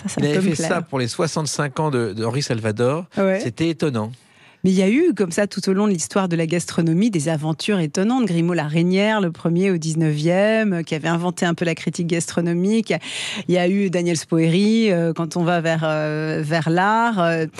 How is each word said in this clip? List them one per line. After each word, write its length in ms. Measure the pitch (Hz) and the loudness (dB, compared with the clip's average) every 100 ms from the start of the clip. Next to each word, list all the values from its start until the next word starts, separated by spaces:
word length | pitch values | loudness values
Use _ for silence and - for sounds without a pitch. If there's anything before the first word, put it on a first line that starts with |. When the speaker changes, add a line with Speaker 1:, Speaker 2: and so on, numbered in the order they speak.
Speaker 1:
ça, 60 | 202 | -6
ça 120 | - | -2
Speaker 2:
Il 40 | 143 | 0
avait 100 | 151 | 2
Speaker 1:
peut 20 | 190 | 0
me 40 | |
Speaker 2:
fait 60 | 151 | 0
Speaker 1:
plaire. 120 | 165 | 0
Speaker 2:
ça 120 | 175 | -2
pour 180 | 165 135 | -2 -4
les 80 | 120 | -4
soixante-cinq 720 | - 165 165 151 - 147 131 | -2 -2 -2 -4 -2 -4 -2
ans 120 | 156 | 0
de, 220 | 127 113 | 0 -2
de 120 | 104 113 | -2 -4
Henri 160 | 131 | -2
Salvador. 640 | - 117 110 107 120 151 185 - | -2 -2 -2 0 0 0 -4 -2
Speaker 1:
Ouais. 220 | 190 190 | 0 0
Speaker 2:
C'était 280 | 127 - 165 | -2 -2 -2
étonnant. 420 | 160 160 117 107 127 _ _ - _ 185 | 0 -2 -2 -6 -10 _ _ -20 _ 2
Speaker 1:
Mais 60 | |
il 40 | 190 | 4
y 60 | |
a 60 | 190 | 4
eu, 240 | 254 349 214 | 4 2 2
comme 160 | 185 | 0
ça, 160 | 190 208 | 0 -2
tout 220 | - 190 | -2 -2
au 40 | |
long 140 | 190 214 | 0 2
de 60 | |
l'histoire 340 | 180 - 208 190 | 0 -2 -2 0
de 80 | 165 | 0
la 100 | 165 | 0
gastronomie, 640 | 170 - - 165 165 233 | -2 -2 0 2 2 2
des 200 | 180 143 | 0 0
aventures 500 | 156 156 156 - 202 | -2 -2 -4 -2 0
étonnantes. 460 | 156 180 208 262 214 | 0 0 0 2 0
Grimaud 280 | 170 170 | 2 0
Lareynière, 680 | 175 151 165 175 190 208 214 | 0 0 0 2 2 2 2
le 100 | 175 | 0
premier 400 | 160 170 170 196 | -2 0 2 2
au 60 | 180 | 0
dix-neuvième, 960 | 160 156 160 147 160 180 208 220 214 | 0 0 0 2 2 2 2 2 0
euh, 80 | 175 | -2
qui 120 | 160 156 | -2 -4
avait 120 | 156 | -2
inventé 380 | 170 180 175 175 | 0 -2 -2 -2
un 80 | |
peu 100 | 165 | 0
la 120 | 175 160 | -2 -2
critique 320 | - 156 170 | -4 -4 -2
gastronomique. 840 | 170 - - 170 175 190 226 208 | -2 -2 -2 0 0 2 0 0
Il 40 | |
y 20 | 165 | -4
a, 40 | - - - 208 - | -4 -10 -8 -6 0
il 80 | 180 | 2
y 20 | |
a 120 | 180 | 2
eu 200 | 196 196 | 2 0
Daniel 280 | 175 175 160 | 0 0 -2
Spoeri, 720 | - 165 165 175 208 226 220 | 0 2 2 4 4 4 2
euh, 220 | 175 165 | 2 0
quand 240 | 160 165 175 | -2 -4 -2
on 80 | 170 | 0
va 160 | 175 | 0
vers, 220 | 160 160 156 | 0 0 0
euh, 560 | 156 151 151 156 160 | -2 -2 -4 -4 -4
vers 260 | 151 165 156 | -2 -2 2
l'art. 520 | 170 196 220 233 208 | 2 2 2 2 2
Euh, 240 | 170 165 160 - | 0 0 -2 -6